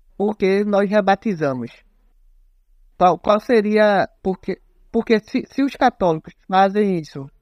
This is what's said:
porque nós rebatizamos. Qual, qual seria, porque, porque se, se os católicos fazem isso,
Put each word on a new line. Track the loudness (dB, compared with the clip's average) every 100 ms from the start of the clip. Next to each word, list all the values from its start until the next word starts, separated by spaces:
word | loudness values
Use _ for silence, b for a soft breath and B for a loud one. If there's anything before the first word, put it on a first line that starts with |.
| _ -6
porque | -4 -2 0 0
nós | 0 0 2
rebatizamos. | 2 2 0 -2 -2 -2 -4 -8 -14 _ _ _ _ _ _ _ _ _ _ _ 0
Qual, | 2 2
qual | 0 -2
seria, | 2 0 2 2 2 2 -2 _
porque, | -8 -6 -8 -12 _ _ _
porque | -4 0 0
se, | -2 -8 -6
se | -4
os | -4
católicos | 0 0 0 0 -2 -6 -20 -2
fazem | 2 2 2 -2 -2
isso, | -6 -14 -16 _